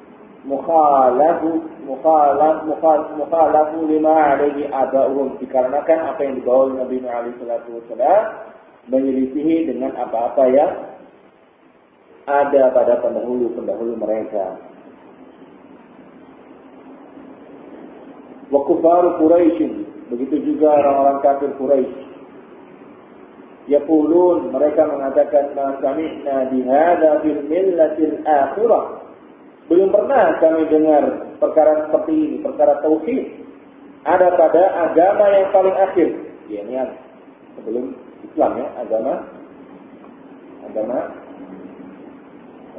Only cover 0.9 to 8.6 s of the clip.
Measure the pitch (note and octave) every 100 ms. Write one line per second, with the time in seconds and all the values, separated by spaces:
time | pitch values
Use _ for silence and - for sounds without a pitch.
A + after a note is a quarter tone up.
0.9 | C3+ B2+ B2 D#3 E3 D#3+ D#3+ D#3+ - C3+
1.9 | C3 D#3+ D#3 C#3+ C3+ D3+ D#3 D#3 C#3+ D#3+
2.9 | D3+ D3+ D3+ C#3+ E3 D3+ D3+ D#3 D#3+ D#3
3.9 | D#3 D#3 D#3+ D3+ C#3 C#3+ C#3+ D3 C3+ B2+
4.9 | C3+ C3+ C3+ C3 - B2+ C3 B2+ C#3+ D3
5.9 | D#3+ C#3+ C3+ C#3 B2 B2 B2+ C3+ C3 B2
6.9 | B2+ B2+ A#2+ A#2+ A#2+ A#2 A#2 A#2+ A#2 A#2
7.9 | A2 C3+ G3 A3+ - - -